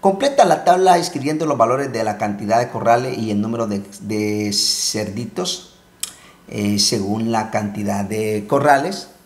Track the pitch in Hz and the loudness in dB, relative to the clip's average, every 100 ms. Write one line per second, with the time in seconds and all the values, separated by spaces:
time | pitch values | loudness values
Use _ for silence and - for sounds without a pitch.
0 | - 196 277 277 208 156 - 180 185 175 | 2 2 0 4 4 4 4 4 6 4
1 | 165 143 131 156 160 139 113 127 143 117 | 2 -4 -4 -2 -2 2 2 2 -2 -2
2 | 110 101 107 101 104 113 123 120 113 117 | -2 -2 -4 -4 0 0 0 -2 2 2
3 | 131 117 110 101 110 117 113 101 98 - | 2 -4 -2 0 0 -2 -2 -4 -8 -14
4 | 101 107 107 104 104 101 - - - 110 | -6 -2 -2 0 0 0 0 -2 -4 -4
5 | 101 101 123 - 180 - - - _ _ | -4 -6 -8 -6 -6 -6 -12 -20 _ _
6 | - - - - - - 104 104 98 117 | -14 -14 -20 -20 -12 -4 0 2 2 0
7 | 98 107 113 113 107 107 104 104 101 101 | -2 -2 0 0 0 -2 -4 -4 -4 -2
8 | 98 107 107 107 104 139 143 139 156 196 | -2 -2 -2 -2 0 2 4 4 2 -8
9 | - - | -12 -20